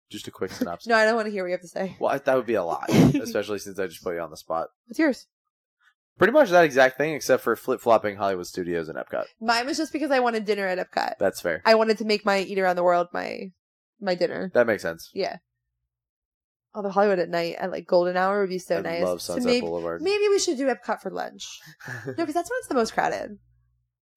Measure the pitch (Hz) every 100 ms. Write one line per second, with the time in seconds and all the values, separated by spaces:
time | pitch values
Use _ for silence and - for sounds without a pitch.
0 | _ 104 - - 95 - 254 85 226 220
1 | 214 233 214 208 180 180 180 - 190 -
2 | 113 135 135 131 113 107 85 73 - 113
3 | - 285 233 113 101 101 101 95 92 85
4 | 95 85 82 78 - 80 78 _ _ 233
5 | 320 226 - _ _ _ _ _ _ _
6 | _ - 190 294 233 175 160 131 131 -
7 | 151 143 - 127 - 113 - 117 120 110
8 | 107 101 98 92 87 - 87 85 80 69
9 | - 60 - _ 220 233 254 302 320 294
10 | 285 269 247 226 202 202 196 180 - -
11 | - - - - 87 80 - 220 220 208
12 | 214 208 208 196 185 196 185 180 180 175
13 | 175 180 180 - 196 _ _ _ _ _
14 | 196 180 170 147 190 120 117 98 85 82
15 | - - - - _ _ _ _ _ _
16 | _ _ _ _ _ _ _ 214 202 190
17 | 208 185 170 175 170 - 185 160 175 180
18 | 175 180 190 202 196 185 - 175 170 170
19 | 180 175 - 175 247 247 180 87 85 85
20 | 339 415 415 392 359 254 269 240 - 214
21 | 196 175 - 202 - - 156 - - 120
22 | 139 196 320 330 339 508 - 269 220 -
23 | 160 196 - 208 _ _ _ _ _ _
24 | _